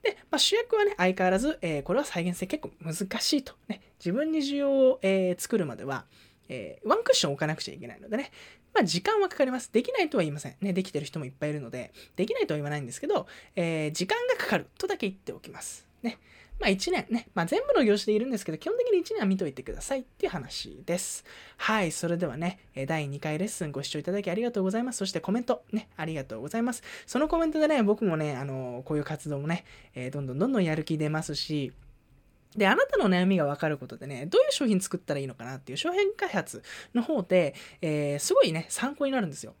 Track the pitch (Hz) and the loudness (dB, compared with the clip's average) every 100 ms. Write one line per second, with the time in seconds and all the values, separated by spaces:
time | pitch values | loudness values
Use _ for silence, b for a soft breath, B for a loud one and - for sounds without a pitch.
0 | 440 - B 302 - 427 480 440 403 403 | -2 -4 B 2 4 4 2 4 4 4
1 | 180 190 185 190 269 320 170 147 135 208 | 2 4 4 4 2 -2 -2 -2 0 0
2 | 294 180 175 175 185 302 - - 160 160 | 0 -2 -2 -2 -4 -4 -6 -10 -8 -6
3 | 190 226 - 294 - - - 214 _ _ | -4 -2 0 0 -2 -18 -10 -10 _ _
4 | 170 208 311 311 277 285 277 269 262 262 | -2 0 0 0 0 0 2 6 6 6
5 | 190 190 185 175 - 220 156 - 135 131 | 2 4 2 0 0 0 0 -6 -6 -6
6 | - b b b _ 127 90 - 220 381 | -8 b b b _ -10 -10 -8 0 2
7 | 466 523 156 143 156 160 - - 120 104 | 6 4 4 0 -2 -2 -8 -12 -14 -16
8 | 214 220 277 B B B _ 440 196 160 | -6 -4 -4 B B B _ 2 2 2
9 | 392 427 381 - 269 254 - 226 247 508 | 2 2 2 2 2 2 0 0 2 0
10 | 330 240 160 147 143 - 196 185 190 151 | 2 2 0 -2 -10 -6 -2 0 0 -4
11 | 143 160 135 - 151 151 123 123 - B | -4 -8 -8 -4 -4 -4 -6 -10 -12 B
12 | B - 202 508 415 151 143 147 127 - | B -4 -2 0 0 0 -2 -4 -6 -8
13 | 294 392 - B B - 170 160 151 156 | 0 0 -2 B B -2 0 0 -2 -2
14 | 185 453 494 494 - 180 - _ 370 392 | 0 0 2 0 2 -2 -2 _ -4 -2
15 | 202 190 - 170 - - - - _ _ | -4 -6 -12 -12 -14 -14 -14 -14 _ _
16 | 233 - B B B - 302 190 349 359 | -8 -8 B B B -2 0 2 2 -2
17 | - 233 - - 170 392 571 480 226 202 | 0 -4 -2 -4 0 0 4 4 6 4
18 | - 214 254 226 - 160 330 466 494 381 | 4 2 2 -4 -4 -6 -4 0 2 2
19 | 330 440 196 190 160 - - - - 277 | 2 -2 0 0 -2 -6 -10 -10 -4 -4
20 | 254 _ 370 170 127 - - 73 - 175 | -6 _ -4 -4 -8 -10 -12 -12 -4 -4
21 | - - B B B B - 214 175 - | -4 -10 B B B B 0 2 0 -2
22 | 170 170 175 123 170 - - - 135 160 | -2 0 -2 -2 -4 -6 -14 -8 -2 -2
23 | 143 139 156 151 202 - 160 135 139 151 | -2 -6 -4 -2 -4 -4 -6 -6 -6 -6
24 | 147 196 190 180 240 226 190 214 247 240 | -2 -2 -2 -2 -2 0 0 0 -2 -4
25 | 190 170 175 220 240 247 - 214 - - | -4 -2 0 -2 0 -2 -2 -6 -6 -8
26 | 160 156 135 110 139 226 240 240 B B | -6 -6 -6 -8 -6 -4 -2 -4 B B
27 | B 247 302 339 330 311 311 294 202 214 | B 0 2 2 2 2 4 4 4 4
28 | 208 156 151 131 139 131 127 123 131 151 | 2 2 0 -4 -6 -6 -6 -8 -2 -2
29 | 143 151 151 143 147 175 B B B - | -2 -6 -4 -4 -2 -4 B B B -10
30 | 127 143 135 131 226 262 175 156 147 156 | -8 -6 -6 0 2 2 2 0 0 0
31 | 151 156 156 143 - 151 131 - - - | 0 -2 -4 -6 -2 -2 -4 -8 -20 -20
32 | _ - _ _ _ - 196 277 539 494 | _ -20 _ _ _ 2 4 6 4 4
33 | 233 180 185 190 143 143 160 147 127 - | 4 4 4 4 2 0 -2 -2 -8 -12
34 | 135 127 151 415 605 - 262 196 - 180 | -10 -8 2 4 4 4 2 2 0 -6
35 | - 143 135 - 117 135 - 135 320 359 | -4 -4 -4 -8 -10 -10 -10 -6 -2 2
36 | 403 440 381 196 - - B B B 233 | 0 0 -2 -2 -4 -12 B B B -2
37 | 233 302 180 185 156 B B B 165 151 | 0 -2 4 4 4 B B B -2 0
38 | 147 143 - 440 508 160 - - 254 294 | 0 -2 4 6 6 4 -4 -4 -4 -2
39 | 277 269 185 - 110 - | 0 0 -2 -4 -14 -18